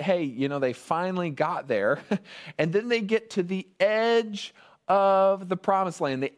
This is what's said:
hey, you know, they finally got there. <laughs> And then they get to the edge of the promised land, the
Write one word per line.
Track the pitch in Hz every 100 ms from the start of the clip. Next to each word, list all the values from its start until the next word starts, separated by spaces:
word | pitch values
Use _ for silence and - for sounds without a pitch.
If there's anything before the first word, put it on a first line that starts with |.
hey, | 147 180
you | 151 120 139
know, | 143
they | 131
finally | 117 - 165 185 185 175
got | 139 151 180 139
there. | 110 101 143 -
<laughs> | 196 - - - -
And | 160
then | 190 240
they | 233
get | 202 220 220
to | -
the | 175 190 - -
edge | 196 214 226 233 220 202 - _ - _ -
of | 190 196 196 196 196 185
the | 185
promised | - 196 190 165
land, | 151 131
the | 135